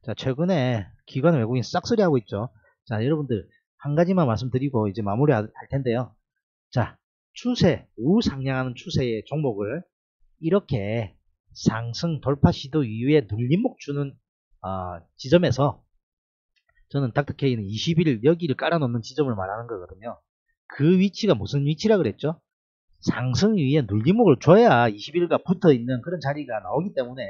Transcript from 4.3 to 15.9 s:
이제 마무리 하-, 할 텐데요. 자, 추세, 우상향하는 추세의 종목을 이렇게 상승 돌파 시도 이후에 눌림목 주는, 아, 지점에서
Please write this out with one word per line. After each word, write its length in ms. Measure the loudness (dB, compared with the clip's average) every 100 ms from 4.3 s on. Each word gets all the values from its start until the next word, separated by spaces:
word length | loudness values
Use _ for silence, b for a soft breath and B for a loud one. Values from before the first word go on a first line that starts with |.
| 0 -2 -2 -2 0 -2
이제 140 | -2
마무리 320 | -4 2 4
하-, 60 | 2
할 280 | 0 -10 -8
텐데요. 440 | -4 -2 -4 -4 _ _ _ _ _ _
자, 260 | -2 -2 -6 _ _ _
추세, 540 | -8 -6 0 2 0 -6 -6
우상향하는 760 | 0 2 0 -4 -4 -4 -4 -8
추세의 500 | -6 -4 -2 -4 -6
종목을 580 | -4 -4 -4 -6 -8 -12 _ _ _ _ _
이렇게 760 | -2 -2 0 -4 -2 -4 -6 _ _ _ _
상승 680 | -4 -4 -4 -8 -6 -6 -4
돌파 300 | -4 2 2
시도 320 | 2 -4 -4
이후에 440 | -2 -4 2 2 2
눌림목 500 | -6 -2 0 -2 -6
주는, 360 | -8 -6 -8 -10 _ _ _ _
아, 400 | -8 -8 -8 -12 _ _
지점에서 680 | 2 4 4 0 -2 -2 _